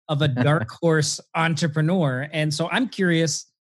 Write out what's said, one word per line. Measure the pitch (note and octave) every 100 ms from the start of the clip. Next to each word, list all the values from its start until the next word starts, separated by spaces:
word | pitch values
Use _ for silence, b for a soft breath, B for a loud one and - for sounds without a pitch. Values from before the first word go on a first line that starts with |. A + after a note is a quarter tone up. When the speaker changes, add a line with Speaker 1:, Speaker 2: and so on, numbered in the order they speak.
| -
Speaker 1:
of | C#3+
a | D#3
Speaker 2:
<laughs> | B2 C3+ D#3
Speaker 1:
dark | A#2 -
horse | E3+ D#3 D3 - - E3+
entrepreneur. | E3 D#3 E3 D#3 D#3 F#3+ D3 B2+ D3+
And | D#3+ D#3
so | D3+ E3
I'm | F#3+ B3+
curious, | - F#3 E3 E3 - - _ _